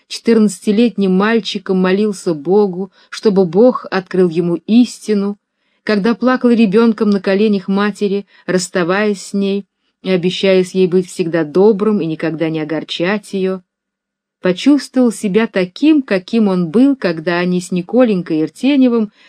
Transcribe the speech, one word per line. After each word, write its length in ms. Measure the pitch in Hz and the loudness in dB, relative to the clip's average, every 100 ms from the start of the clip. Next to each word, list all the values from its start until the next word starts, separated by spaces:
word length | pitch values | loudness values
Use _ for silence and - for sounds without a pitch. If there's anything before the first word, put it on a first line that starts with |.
| - | -18
четырнадцатилетним 1000 | - 233 226 208 - 214 208 240 - 190 | -6 0 2 2 0 -2 2 0 0 0
мальчиком 680 | 185 208 233 - 196 - 185 | 2 2 0 -4 -8 -4 0
молился 560 | 185 196 214 190 180 | 2 0 0 -4 -6
Богу, 580 | 156 151 208 202 180 196 _ _ | -4 0 0 0 -4 -10 _ _
чтобы 380 | - 220 190 175 | -4 0 2 2
Бог 400 | 185 247 - - | 4 4 2 -4
открыл 380 | 190 185 185 180 | -8 -4 0 0
ему 280 | 160 170 170 - | 0 -2 -4 2
истину, 720 | 233 233 - - 202 202 208 _ _ _ _ | 2 2 -2 -4 -2 -4 -8 _ _ _ _
когда 300 | - 208 220 | -4 0 0
плакал 360 | 226 247 254 240 | 0 0 0 2
ребенком 580 | 233 214 214 233 220 208 | 4 4 4 2 2 0
на 120 | 196 | 0
коленях 460 | 196 196 220 196 185 | 0 0 2 0 -2
матери, 600 | 196 208 202 202 202 - _ | -2 -2 -2 -4 -4 -8 _
расставаясь 760 | - 180 180 190 170 196 214 196 | -4 -4 -2 -4 -2 0 -2 -4
с 100 | - | -6
ней 320 | 202 196 196 - _ _ _ | -4 -2 -4 -8 _ _ _
и 80 | 185 | -2
обещаясь 640 | 185 180 - 196 190 185 | 0 0 0 2 2 2
ей 120 | 185 180 | 0 2
быть 200 | 185 180 | 0 -2
всегда 380 | - 165 165 | -4 -2 -2
добрым 580 | 151 185 208 196 214 208 | 0 2 2 2 0 -2
и 40 | 160 | -4
никогда 440 | 156 160 156 165 | -4 -6 -4 -4
не 100 | 156 | -4
огорчать 720 | 151 156 - - 175 208 - | -6 -6 -8 -6 -4 -4 -6
ее, 300 | 196 190 185 - _ _ _ _ _ _ _ | -4 -4 -6 -12 _ _ _ _ _ _ _
почувствовал 720 | 185 185 269 285 - 254 240 | -2 0 2 2 0 0 0
себя 360 | - 208 202 226 | 0 -2 0 0
таким, 560 | 196 180 - 302 302 | -2 -4 0 2 2
каким 460 | - 190 - 226 202 | 2 -4 -2 0 2
он 220 | 185 165 | 0 0
был, 260 | 208 277 269 | 2 2 2
когда 420 | 185 165 165 175 | -2 -2 -2 -2
они 220 | 180 180 | 0 -2
с 120 | 180 | -2
Николенькой 680 | 180 175 226 247 185 170 156 | -6 -2 2 2 0 -2 -4
Иртеньевым 720 | 156 - 254 285 254 233 208 _ | -4 -4 0 2 2 2 -2 _